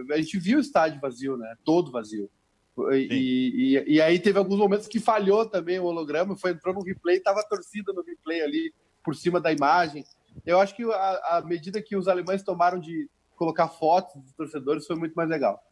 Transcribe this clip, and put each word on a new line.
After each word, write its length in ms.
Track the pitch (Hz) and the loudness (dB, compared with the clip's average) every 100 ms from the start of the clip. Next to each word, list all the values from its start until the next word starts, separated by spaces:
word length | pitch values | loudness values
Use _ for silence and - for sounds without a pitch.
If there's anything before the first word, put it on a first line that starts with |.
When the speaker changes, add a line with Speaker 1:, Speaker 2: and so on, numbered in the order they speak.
| 127 | -4
Speaker 1:
a 60 | 156 | -2
gente 200 | 156 196 | -2 -2
via 200 | 170 294 | 2 2
o 20 | |
estádio 400 | 233 180 160 147 | 2 2 2 0
vazio, 380 | 135 120 135 123 | -8 -6 -6 -6
né? 180 | 113 117 | -8 -6
Todo 260 | - 170 151 | 0 2 2
vazio. 400 | 123 107 107 101 _ _ _ _ - 135 | -4 -8 -8 -10 _ _ _ _ -6 0
E, 160 | 135 135 | 0 2
Speaker 2:
Sim. 0 | |
Speaker 1:
e, 640 | 135 131 127 127 120 135 135 | 0 0 0 0 0 2 2
e, 180 | 147 151 | 4 4
e 60 | |
aí 180 | 160 180 | 6 4
teve 180 | 208 196 | 4 2
alguns 220 | 190 202 | 2 2
momentos 280 | 202 202 - | 2 2 -2
que 120 | 220 | -4
falhou 460 | 240 220 190 208 226 | 0 2 4 2 2
também 340 | 185 165 185 | -2 -2 -2
o 60 | 175 | -2
holograma, 500 | 170 151 151 190 196 | -4 -2 -2 -2 -2
foi, 160 | 185 | -4
entrou 240 | 165 180 190 | -4 -4 -4
no 80 | |
replay, 380 | 185 - 170 185 | -6 -6 0 2
tava 180 | 196 202 | 2 0
a 80 | 214 | -2
torcida 460 | 196 - 208 196 | -6 -8 -10 -8
no 100 | 190 | -8
replay 380 | 339 339 311 - | -10 -12 -8 -4
ali, 320 | 302 156 320 - _ _ | -2 -4 -6 -10 _ _
por 120 | - 143 | -8 -4
cima 240 | 175 175 | 0 0
da 120 | 165 | 2
imagem. 520 | 151 143 175 165 147 - _ _ - - | 2 4 4 2 -4 -16 _ _ -12 0
Eu 140 | 180 | 2
acho 160 | 196 214 | 2 0
que 80 | |
a, 540 | 226 202 190 185 160 170 | -4 -2 0 -2 0 -2
a 40 | |
medida 400 | 160 170 165 202 | -2 -6 -6 -8
que 140 | - 196 | -4 -2
os 140 | 180 | 0
alemães 340 | 180 170 196 | 0 0 -4
tomaram 360 | 196 175 175 185 | -2 0 2 0
de 300 | 160 165 143 _ _ - | -4 -8 -8 _ _ -4
colocar 320 | 165 160 165 | -2 0 0
fotos 540 | - 156 180 - 139 | 0 2 2 2 -8
dos 120 | 131 | -18
torcedores 520 | - 147 151 131 156 151 | -12 -10 -6 -2 -2 -2
foi 100 | 165 | -6
muito 180 | 165 | -4
mais 160 | 170 165 | -2 -2
legal. 340 | 160 117 - _ | 0 0 -2 _